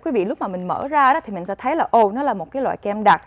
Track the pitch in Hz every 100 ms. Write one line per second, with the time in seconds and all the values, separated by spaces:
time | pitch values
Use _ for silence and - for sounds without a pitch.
0 | 330 240 185 - 226 180 180 - - 302
1 | 262 311 269 190 180 196 254 320 - 233
2 | 208 233 285 202 165 269 226 170 202 208
3 | 208 160